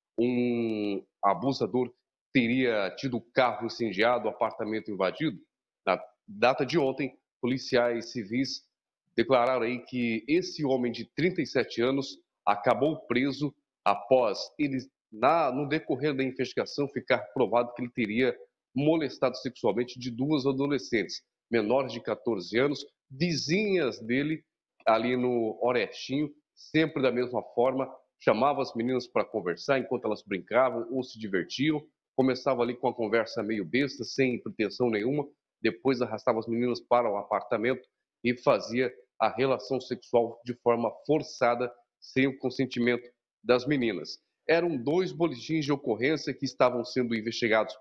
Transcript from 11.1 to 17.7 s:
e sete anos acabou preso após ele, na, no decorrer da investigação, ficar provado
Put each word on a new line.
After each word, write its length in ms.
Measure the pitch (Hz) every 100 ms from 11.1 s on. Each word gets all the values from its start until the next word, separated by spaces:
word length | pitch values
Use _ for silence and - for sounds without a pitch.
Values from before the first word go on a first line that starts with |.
| - 175 180
e 60 | 127
sete 340 | 135 113 -
anos 380 | 123 139 - - _ _
acabou 560 | - 104 127 113 147 151 -
preso 480 | 120 139 135 143 - _ _
após 560 | 101 98 - 131 113 95 - -
ele, 180 | 147 135 - _ _
na, 400 | 107 127 165 143
no 160 | 127 143
decorrer 480 | 156 - 131 151
da 80 | 135
investigação, 640 | 135 131 123 - 104 - 143
ficar 340 | 120 - 123 -
provado 400 | 139 110 117 120